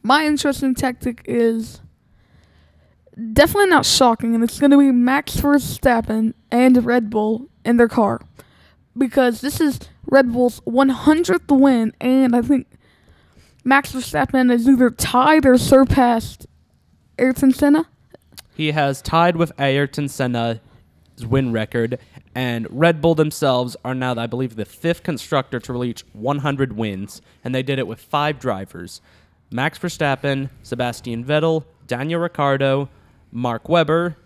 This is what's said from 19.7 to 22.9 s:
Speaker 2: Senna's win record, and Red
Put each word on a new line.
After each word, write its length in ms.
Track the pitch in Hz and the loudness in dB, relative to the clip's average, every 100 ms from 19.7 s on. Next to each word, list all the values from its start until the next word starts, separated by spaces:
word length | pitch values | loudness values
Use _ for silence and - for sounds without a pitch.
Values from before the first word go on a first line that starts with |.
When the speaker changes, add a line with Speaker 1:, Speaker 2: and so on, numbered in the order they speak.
| 139 143 - 143 | 0 -2 -4 -8
Speaker 2:
Senna's 500 | - 127 120 117 110 _ _ _ _ _ - 113 | -4 -2 -2 -4 -6 _ _ _ _ _ -16 -2
win 260 | 135 131 | -2 0
record, 460 | 113 107 120 113 123 _ - _ | -4 -4 -4 -4 -6 _ -20 _
and 320 | 123 127 117 113 | -8 -6 -6 -8
Red 320 | 123 165 | 0 0